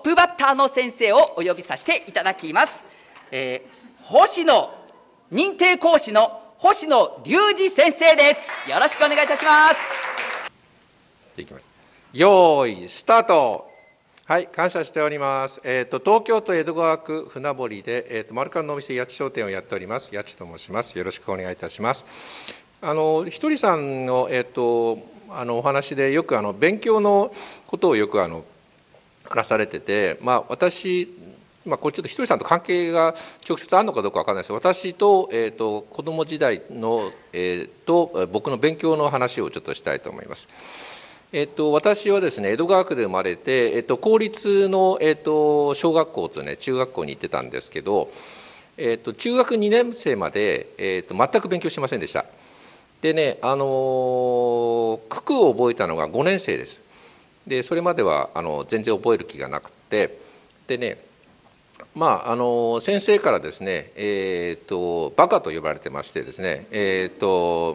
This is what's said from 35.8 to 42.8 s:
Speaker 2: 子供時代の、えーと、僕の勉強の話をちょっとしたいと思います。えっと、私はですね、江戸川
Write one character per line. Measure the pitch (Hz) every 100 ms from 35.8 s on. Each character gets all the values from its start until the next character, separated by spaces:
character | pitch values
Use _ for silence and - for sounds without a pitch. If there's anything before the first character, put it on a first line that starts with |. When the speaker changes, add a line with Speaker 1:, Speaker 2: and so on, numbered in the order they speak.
| -
Speaker 2:
子 | -
供 | 156 160
時 | 156 156
代 | 135 95 -
の、 | 123 113 117 95 - -
え | 87 90 90 -
ー | - -
と、 | 170 165 92 90
僕 | 104 151
の | 120
勉 | 151 160
強 | 165 151
の | 147
話 | 131 123 120
を | 87
ち | -
ょ |
っ |
と | -
し | -
た | -
い | 69
と | -
思 | -
い | -
ま | -
す。 | - - - - - - - - _
え | 151
っ | 147
と、 | 156 151
私 | 151 208 208 202
は | 202
で | 165
す | 113
ね、 | 101
江 | 120
戸 | 170
川 | 190